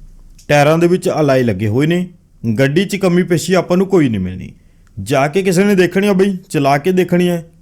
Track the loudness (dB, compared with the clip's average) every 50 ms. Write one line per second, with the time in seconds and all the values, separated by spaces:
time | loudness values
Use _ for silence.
0 | -18 -20 -20 -20 -20 -20 -20 -10 -4 0 2 4 4 4 2 2 2 2 0 0
1 | -2 -2 -2 0 2 2 2 2 2 0 0 -2 -2 -2 0 0 0 0 0 -2
2 | -4 -6 -10 _ _ _ _ -8 -4 -2 0 0 0 0 0 0 -2 -2 -2 -2
3 | 0 0 2 0 0 0 -2 -2 -2 0 0 0 0 0 0 0 0 2 2 2
4 | 2 2 0 -2 -4 -6 -8 -10 -12 -16 -18 -20 _ _ _ _ _ -18 -16 -12
5 | -6 -2 -2 0 0 0 -2 -2 -2 0 0 2 2 2 2 2 2 2 0 0
6 | 0 0 2 2 0 0 -2 -6 -8 -6 -4 -2 0 0 0 0 0 0 0 0
7 | 0 0 0 0 0 0 -2 -4 -8 -12 -20 -20